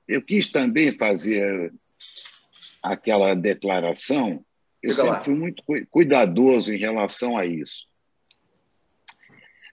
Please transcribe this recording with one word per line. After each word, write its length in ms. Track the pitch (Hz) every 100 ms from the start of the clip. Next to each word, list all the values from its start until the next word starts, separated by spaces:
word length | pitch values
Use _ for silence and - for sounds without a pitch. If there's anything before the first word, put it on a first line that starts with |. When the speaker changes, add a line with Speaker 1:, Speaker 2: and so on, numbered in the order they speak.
| -
Speaker 1:
eu 140 | 131
quis 300 | - 202 170
também 440 | 151 127 123 151 -
fazer 760 | 110 95 98 107 101 95 85 - _ _ - - - - _ _ - _
aquela 520 | - 98 - 104 98
declaração, 1120 | 95 95 95 98 92 85 87 - 143 117 78 - _ _ _
eu 80 | -
Speaker 2:
Diga 120 | 127
lá. 100 | 135 101
Speaker 1:
sempre 100 | 143
fui 100 | 143
muito 280 | 170 -
cui-, 220 | - 147 -
cuidadoso 840 | - 160 135 104 87 131 127 104
em 60 | 104
relação 600 | 107 110 101 - 123 117
a 80 | 90
isso. 420 | 82 73 - - _ _ _ _ _ _ _ _ _ _ _ - - _ _ _ _ -